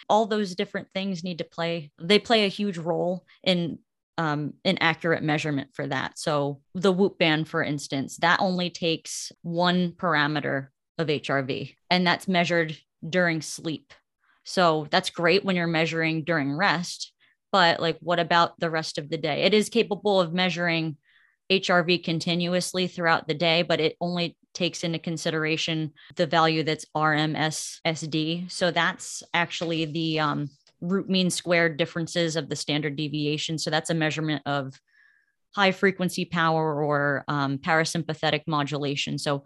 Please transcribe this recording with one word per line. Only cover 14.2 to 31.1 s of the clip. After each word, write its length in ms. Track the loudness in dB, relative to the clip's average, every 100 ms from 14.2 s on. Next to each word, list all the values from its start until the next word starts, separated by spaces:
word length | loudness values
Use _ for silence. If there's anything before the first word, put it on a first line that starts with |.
| _ _
So 440 | -4 2 4 4 2
that's 180 | 0 0
great 340 | 0 2 4
when 120 | 2 0
you're 120 | 2
measuring 580 | 2 0 0 0 -2 0
during 280 | 0 0
rest, 580 | 0 0 0 -4 -8 -12 _ _ _ _
but, 280 | 4 4 4
like, 180 | 0 -2
what 180 | -2 0
about 400 | 4 4 4 0
the 100 | -4
rest 280 | -2 -4 -6
of 120 | -6
the 80 | -4
day? 260 | -2 0
It 100 | 4
is 160 | 4 2
capable 500 | 0 0 0 2 2
of 140 | 2
measuring 640 | 0 0 0 0 0 -2 -6 _ _ _ _ -2
H 200 | 0 4
R 140 | 2
V 140 | 4 0
continuously 880 | 0 -2 0 0 0 0 -2 -2 -4
throughout 400 | -2 0 0 0
the 60 |
day, 300 | 0 2 2
but 160 | 2 2
it 160 | 0 0
only 380 | -4 -2 -4 -6 _
takes 300 | -4 -4 -2
into 160 | -4 -4
consideration 920 | -4 -4 -2 -2 -2 -2 -2 -2 -4 -8 -10 -4
the 120 | 0
value 340 | 4 4 2
that's 240 | 0 -2 -4
R 220 | 0 2 2
M 200 | 0 0
S 440 | -2 -2 -8 -6
S 180 | -4 -4
D. 440 | -2 -2 -2 -4 -6
So 200 | -2 0
that's 540 | 2 0 -2 -10 -14 -4
actually 520 | -2 -2 -2 -4 -2 -2
the, 340 | -2 -2 0
um, 300 | 0 -2 -4 _ _ -10
root 300 | -2 -2
mean 200 | 0